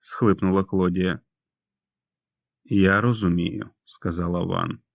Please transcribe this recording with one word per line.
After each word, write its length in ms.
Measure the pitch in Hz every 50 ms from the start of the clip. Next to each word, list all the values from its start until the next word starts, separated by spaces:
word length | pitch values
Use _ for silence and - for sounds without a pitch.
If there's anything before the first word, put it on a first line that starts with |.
схлипнула 640 | _ - - - 123 107 95 87 98 95 92 98 95
Клодія. 560 | - - 95 92 92 87 92 92 92 87 - _ _ _ _ _ _ _ _ _ _ _ _ _ _ _ _ _ _ _ _ _ _ _ _ _ _ _ _ _
"Я 360 | _ - 98 95 95 98 101
розумію", 720 | 107 123 120 107 104 90 87 87 85 80 78 80 - - _ _ _
сказала 600 | _ - - - 90 82 87 87 85 87 87 90
Ван. 340 | 90 90 87 87 85 90 - _ _